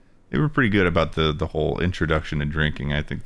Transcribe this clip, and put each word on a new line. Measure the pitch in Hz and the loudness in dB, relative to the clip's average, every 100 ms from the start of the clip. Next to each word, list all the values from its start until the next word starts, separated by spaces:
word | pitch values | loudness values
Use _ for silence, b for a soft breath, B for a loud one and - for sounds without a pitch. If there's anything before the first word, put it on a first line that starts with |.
| - - - | -20 -20 -6
they | - | -2
were | 151 | 0
pretty | 147 120 | 2 2
good | 101 90 | 4 4
about | 85 80 | 2 0
the, | - 78 | 2 0
the | 73 82 | 0 -4
whole | 80 73 - | -2 -2 0
introduction | 87 - 80 78 - 76 | -2 0 0 0 0 -2
to | 73 | -2
drinking. | 76 78 - 69 | 0 0 -2 -2
I | 73 | -2
think | 76 - | -4 -8